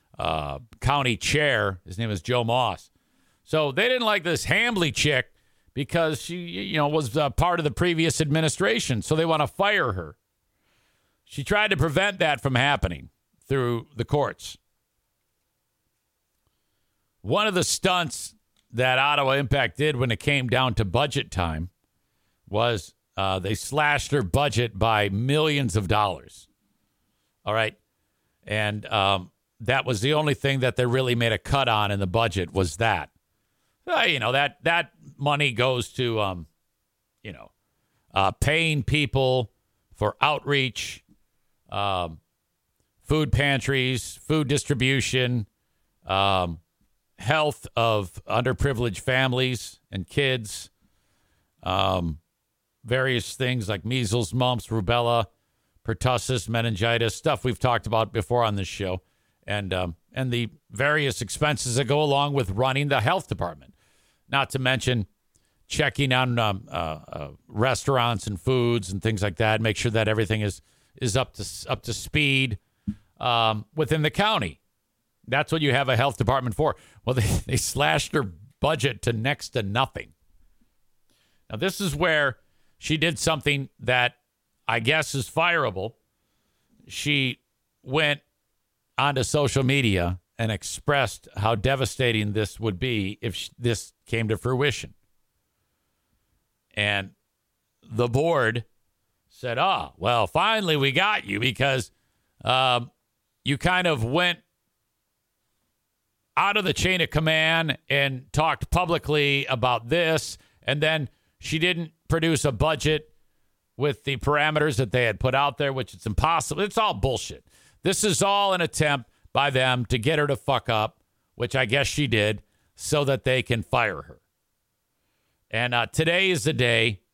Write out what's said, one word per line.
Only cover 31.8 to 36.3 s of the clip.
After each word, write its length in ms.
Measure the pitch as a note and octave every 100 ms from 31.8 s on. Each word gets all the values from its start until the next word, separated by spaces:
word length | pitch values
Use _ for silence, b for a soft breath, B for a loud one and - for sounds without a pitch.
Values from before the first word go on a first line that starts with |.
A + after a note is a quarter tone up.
| G#2
in 80 | G2+
the 80 | F#2+
budget 460 | G2+ A2+ F#2+ E2+
was 240 | G2 F2+ F#2
that. 340 | A2+ F#2+ C#2+ _ _ _ _ _ _ _ -
Uh, 140 | F4
you 180 | - D3
know, 120 | A2+
that, 320 | C3 C#3+ -
that 300 | D3+ E3+ E3 _ D3+ -
money 360 | C#3+ C#3+ D3
goes 380 | A2 B2+ B2 A#2
to, 260 | - B2 A2+
um, 280 | G2+